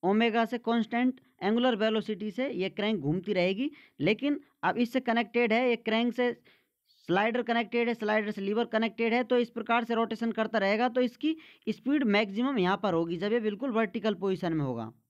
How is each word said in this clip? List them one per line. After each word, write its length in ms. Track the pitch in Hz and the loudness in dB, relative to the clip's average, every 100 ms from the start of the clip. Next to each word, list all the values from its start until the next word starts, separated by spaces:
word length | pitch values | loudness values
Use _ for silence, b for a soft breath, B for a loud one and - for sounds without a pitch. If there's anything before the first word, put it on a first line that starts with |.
ओमेगा 420 | - 208 233 226 | 4 4 4 2
से 140 | 226 240 | 0 -2
कांस्टेंट 600 | 226 233 220 233 254 254 b b | 0 0 0 0 0 0 b b
एंगुलर 320 | 185 226 254 220 | 0 2 2 2
वेलोसिटी 540 | 220 220 - 208 214 | 0 0 -2 -6 -6
से 180 | 196 269 | -4 -6
ये 180 | 175 185 | -4 -4
क्रैंक 300 | 190 208 214 | -2 -2 0
घूमती 320 | 139 175 185 | 0 -2 -2
रहेगी, 380 | 185 180 196 285 B B B | 0 0 0 -4 B B B
लेकिन 380 | 151 214 175 196 b b | 0 0 0 -2 b b
अब 140 | 170 214 | -2 0
इससे 220 | 240 262 | 0 0
कनेक्टेड 520 | 247 226 233 240 240 | 0 0 0 0 2
है, 160 | 226 254 | 2 2
ये 80 | 233 | 0
क्रैंक 340 | 233 226 240 | 0 0 0
से 180 | 233 247 233 _ b b _ _ _ - | 0 0 -2 _ b b _ _ _ -2
स्लाइडर 340 | 175 220 233 | 0 2 0
कनेक्टेड 460 | 233 233 233 240 233 | 0 0 0 0 0
है, 60 | |
स्लाइडर 360 | 233 214 214 208 | 0 0 0 0
से 100 | 208 | -4
लीवर 240 | 196 208 233 | -2 0 0
कनेक्टेड 480 | 220 196 190 233 | 0 -2 0 0
है, 80 | 233 | 0
तो 140 | 240 247 | 2 2
इस 120 | 233 | 2
प्रकार 340 | - 220 233 | -4 0 0
से 100 | 240 | 2
रोटेशन 380 | 226 226 220 233 | 0 0 -2 -4
करता 260 | 214 220 214 | -2 -2 0
रहेगा। 300 | 190 214 247 | 2 2 0
तो 120 | 247 | 0
इसकी 340 | 254 - 302 320 B B - | -2 0 -4 -4 B B -8
स्पीड 360 | - 240 294 233 | -6 0 0 4
मैक्सिमम 520 | 202 214 196 254 269 | 2 2 -2 -2 2
यहाँ 200 | 180 196 | 2 2
पर 120 | 202 | 0
होगी, 220 | 170 170 170 | 0 0 -2
जब 160 | 202 | 0
ये 80 | 240 | 0
बिल्कुल 300 | 214 202 269 | 0 -4 -2
वर्टिकल 440 | 220 220 233 214 196 | 0 -2 -2 -2 -2
पोजीशन 360 | 190 185 180 | -2 -2 -2
में 120 | 160 | -2
होगा 260 | 139 117 110 - _ | -2 -4 -8 -14 _